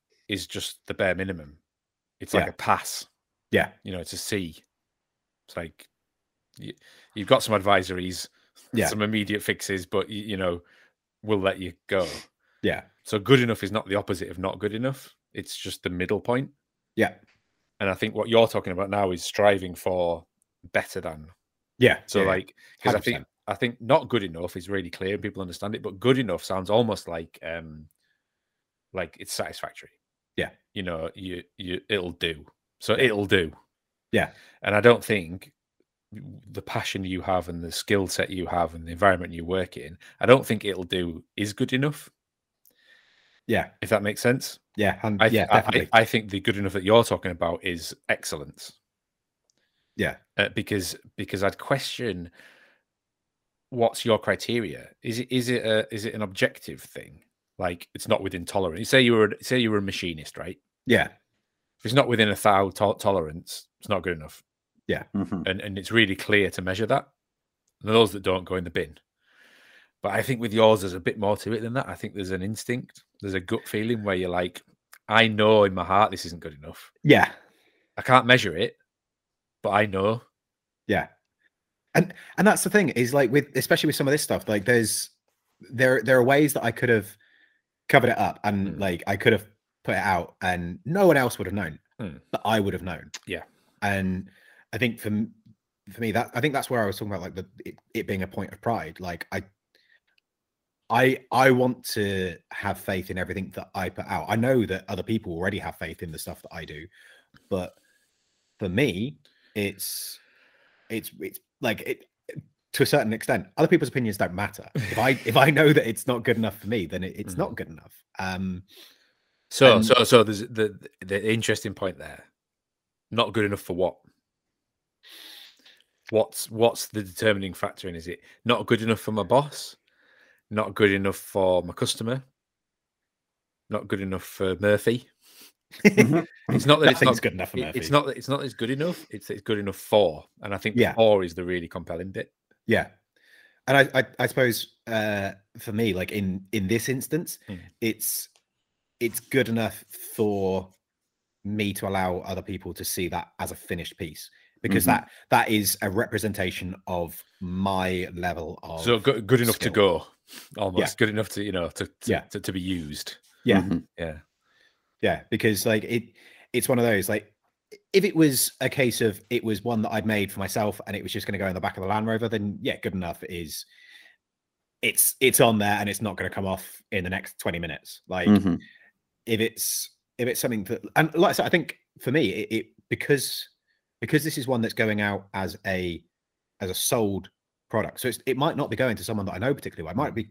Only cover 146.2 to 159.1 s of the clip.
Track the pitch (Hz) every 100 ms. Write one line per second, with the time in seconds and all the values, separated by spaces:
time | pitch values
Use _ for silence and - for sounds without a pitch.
146.2 | 95 92 - 107 95 113 - 131 - 160
147.2 | 175 - - 92 87 - 113 - - -
148.2 | - _ _ _ _ _ _ - 120 -
149.2 | - 135 113 113 107 - - - - -
150.2 | 107 101 95 95 92 _ _ _ _ _
151.2 | _ _ 101 104 101 95 101 98 92 90
152.2 | - 92 95 92 - 87 92 - 87 87
153.2 | - - 85 85 - 90 82 - 85 76
154.2 | - _ _ _ - 98 - 107 - -
155.2 | - 120 - 107 98 - 104 98 120 107
156.2 | 110 101 95 - 92 92 - 90 85 -
157.2 | - - 92 92 98 95 92 92 90 87
158.2 | 87 87 80 87 - 80 113 120 131